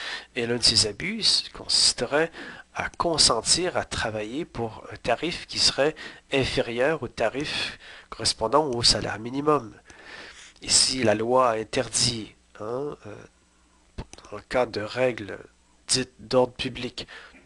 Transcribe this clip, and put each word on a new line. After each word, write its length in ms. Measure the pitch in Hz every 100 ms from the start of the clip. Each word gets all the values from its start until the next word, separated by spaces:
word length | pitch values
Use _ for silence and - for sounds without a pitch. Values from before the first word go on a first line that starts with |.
| - - - 127
et 100 | 117
l'un 100 | 120
de 60 |
ces 240 | 131 113 107
abus 340 | - 165 220
s-, 280 | - - -
consisterait 800 | - - - - - 120 143 165 - - - -
à 140 | - -
consentir 880 | - 175 151 - 117 - - 180 123
à 80 |
travailler 600 | 95 - 117 107 107 135
pour 400 | 170 - 113 107 -
un 40 | 107
tarif 500 | - 120 165 - -
qui 100 | 110
serait 380 | - - 147 151 - - -
inférieur 680 | 139 123 135 120 117 139 160
au 60 | 113
tarif 680 | - 110 131 147 - - - - - -
correspondant 560 | - 110 - 110 143 156
au 180 | 120
salaire 340 | 113 110 - 104
minimum. 560 | 117 139 147 147 110 90 - - - - - - - -
Et 60 | -
si 340 | - 127 131
la 140 | 113 104
loi 340 | 113 127 123
interdit, 840 | 110 107 135 120 - 123 117 98 - _ -
hein, 360 | 104 123 147 - 104
euh, 100 | 110 - _ _ _ _ _ _ - - - -
dans 60 | 104
le 60 |
cadre 280 | - 131 117
de 100 | 101
règles 580 | 104 123 127 110 98 101 - _ _ _ -
dites 240 | 131 123 -
d'ordre 320 | 110 127 123
public, 560 | - 127 117 123 - - - - -